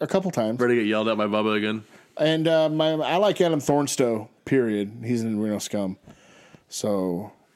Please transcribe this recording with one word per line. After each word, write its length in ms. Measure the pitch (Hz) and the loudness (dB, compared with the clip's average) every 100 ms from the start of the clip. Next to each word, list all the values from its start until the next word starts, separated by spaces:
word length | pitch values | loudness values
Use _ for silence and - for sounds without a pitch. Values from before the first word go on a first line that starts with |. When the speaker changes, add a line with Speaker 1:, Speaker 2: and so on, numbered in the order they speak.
Speaker 1:
a 60 | 156 | -2
couple 240 | 190 190 | -2 0
times. 260 | 165 110 120 | -2 -2 0
Speaker 2:
Ready 160 | 120 120 | 2 2
to 40 | |
get 60 | 107 | 2
yelled 200 | 107 110 | 2 0
at 80 | 107 | 0
by 100 | 107 | 0
Bubba 300 | 107 107 107 | 0 2 0
again. 280 | 104 110 107 - _ - | 0 -4 -8 -20 _ -2
Speaker 1:
And, 320 | 151 160 160 | 0 2 2
uh, 200 | 160 156 | 2 2
my, 220 | 156 156 | 2 0
I 220 | 156 135 165 | 0 0 2
like 220 | 208 165 | 2 2
Adam 200 | 175 156 | 2 2
Thornstowe, 680 | 135 143 143 - 127 110 110 _ | 2 2 2 0 0 0 -6 _
period. 580 | - 135 117 104 101 117 | -2 0 2 0 -4 -6
He's 180 | 117 120 | -4 -2
in 180 | 113 107 | -2 -2
Reno 200 | 107 104 | -2 -4
Scum. 360 | - 104 98 95 - - - - - - _ | -4 -6 -4 -6 -14 -20 -20 -20 -20 -20 _
So, 640 | - 107 101 92 87 104 - _ | -8 -4 -2 -2 -4 -8 -16 _